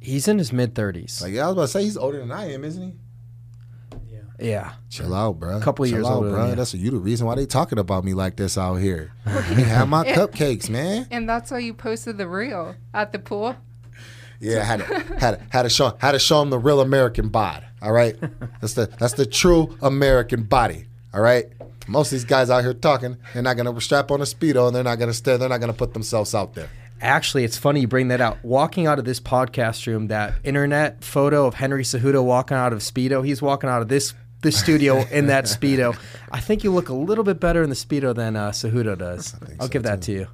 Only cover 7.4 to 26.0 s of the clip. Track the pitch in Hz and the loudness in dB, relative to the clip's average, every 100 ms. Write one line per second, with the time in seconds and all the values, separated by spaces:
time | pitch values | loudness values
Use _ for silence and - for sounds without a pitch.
7.4 | 135 131 131 110 92 95 95 95 92 90 | 0 0 0 -2 0 -2 -2 -2 -4 -2
8.4 | 98 98 92 92 98 87 78 - 110 101 | -4 -2 -2 0 -2 -2 -8 -10 -4 -4
9.4 | - 113 120 113 131 156 165 180 147 - | 0 2 4 4 4 2 2 2 2 0
10.4 | 147 113 - 110 165 214 254 240 226 233 | -2 0 -4 -4 -2 -4 -6 -8 -4 -4
11.4 | 233 247 240 226 233 226 233 208 185 185 | -4 -8 -8 -8 -8 -6 -8 -8 -6 -6
12.4 | 240 202 165 185 - 208 208 208 - 208 | -6 -6 -8 -12 -10 -6 -4 -6 -8 -6
13.4 | 220 247 - - - - - - - - | -6 -8 -14 -20 -20 -20 -20 -20 -20 -10
14.4 | 104 113 104 110 92 403 - - 127 101 | -2 0 0 -2 -2 -4 -4 0 0 0
15.4 | - 131 123 - 139 - 135 139 - 156 | -2 0 2 2 2 2 2 2 4 4
16.4 | 143 127 123 143 131 139 127 117 107 113 | 4 2 4 4 4 4 2 2 -2 0
17.4 | 101 73 - - 104 113 120 110 160 - | -2 -4 -14 -10 0 4 4 2 -8 -8
18.4 | 120 - 110 - 107 - 120 - 135 - | -14 -8 -6 -2 -2 0 -2 0 0 4
19.4 | 180 170 160 - 139 135 139 131 120 120 | 6 6 4 0 0 4 6 4 4 -2
20.4 | 110 139 110 80 - - - 98 113 123 | 2 2 2 -2 -12 -20 -10 2 6 6
21.4 | 113 - - - - 123 151 135 117 135 | 2 -10 -20 -16 -4 0 0 -2 2 2
22.4 | 123 127 123 120 156 135 123 123 - 123 | 4 4 2 0 2 2 0 -10 -12 -4
23.4 | 127 120 120 117 - 143 139 143 139 - | -2 0 -2 -4 0 2 2 -2 -2 -2
24.4 | 160 127 123 123 127 117 117 117 135 127 | 2 4 4 2 -2 0 -2 -2 0 2
25.4 | 127 123 117 113 120 113 | 2 0 -2 -2 -4 -4